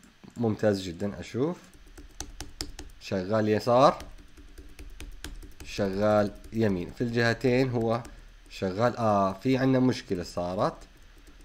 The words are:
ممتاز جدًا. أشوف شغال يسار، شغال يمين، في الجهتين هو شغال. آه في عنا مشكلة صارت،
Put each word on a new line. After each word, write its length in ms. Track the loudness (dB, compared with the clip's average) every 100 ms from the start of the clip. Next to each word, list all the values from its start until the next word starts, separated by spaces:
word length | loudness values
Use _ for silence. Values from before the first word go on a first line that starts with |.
| -20 _ -12 -2
ممتاز 440 | 0 2 2 2
جدًا. 380 | -2 -6 -6 -6
أشوف 380 | -6 -2 -2 -4 -14 -20 -20 -20 -16 -14 -12 -12 -12 -10 -10 -12 -16 -14
شغال 480 | -6 -4 0 2 4
يسار، 540 | 2 4 6 6 4 -6 -16 -20 -20 -20 -18 -18 -16 -16 -14 -14 -14 -14 -14 -16 -16 -10
شغال 680 | -4 -2 2 4 4 2 -4 -6
يمين، 380 | 0 2 2 -4
في 120 | -4
الجهتين 640 | -2 2 2 2 2 4 2
هو 340 | 0 0 0 -4 -16 -20 -20 -18
شغال. 480 | -4 -4 2 0 2
آه 360 | 2 4 2
في 240 | 0 0 2
عنا 220 | 4 4
مشكلة 440 | 4 0 -2 -6
صارت، 540 | -4 -6 -4 -2 -2 -4 -16 -20 -20 -20 -20 -20